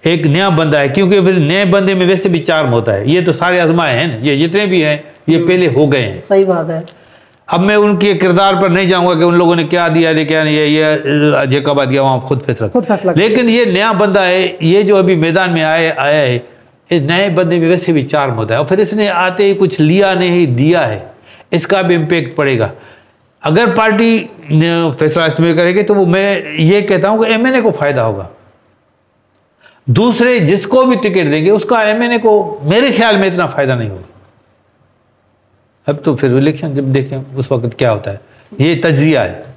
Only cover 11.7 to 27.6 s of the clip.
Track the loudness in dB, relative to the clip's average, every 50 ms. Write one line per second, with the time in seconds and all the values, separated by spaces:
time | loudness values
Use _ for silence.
11.7 | 0 0 0 0 0 0 0 0 0 -2 -2 -4 -4 -4 -2 -6 -6 -4 -6 -2
12.7 | -2 -2 -2 0 -4 -2 -2 0 0 2 2 2 2 2 2 2 2 2 2 0
13.7 | 0 0 0 0 0 0 0 2 2 2 2 2 0 0 0 -2 -4 -2 0 2
14.7 | 2 2 4 4 2 2 4 2 2 2 0 0 0 0 0 0 0 0 0 0
15.7 | 0 0 0 -2 -2 -2 -2 0 2 2 0 0 -2 -4 -6 -10 -20 _ _ _
16.7 | _ _ _ _ -2 -2 0 0 0 0 0 0 0 0 0 0 0 0 2 2
17.7 | 0 0 0 0 -2 -2 -2 -2 -2 -2 -2 -2 -2 -4 -4 -2 -2 -2 0 0
18.7 | 0 0 0 -2 0 -2 -2 -2 0 0 -2 -2 0 0 0 0 2 2 0 -2
19.7 | 0 0 0 2 2 2 2 2 2 0 0 0 2 2 2 0 0 0 2 2
20.7 | 2 2 0 -2 -4 -8 -10 -16 -20 -20 _ -20 -20 -20 -10 _ -6 -6 -2 -2
21.7 | -2 -2 0 0 0 0 0 0 -2 -2 -2 -4 -4 -2 0 0 0 0 -2 -4
22.7 | -6 -12 -20 -20 -20 -20 _ _ _ _ _ _ _ _ -4 0 0 2 2 2
23.7 | 0 0 0 0 2 2 2 2 2 0 -2 -6 -16 -20 -8 -2 0 2 2 2
24.7 | 0 0 0 -2 -2 0 -2 0 0 0 0 0 0 0 0 0 2 2 2 2
25.7 | 2 0 0 0 2 2 2 2 2 0 0 0 -2 -4 -6 -8 -4 0 2 2
26.7 | 2 2 2 0 0 0 0 0 0 0 0 0 0 0 0 0 0 0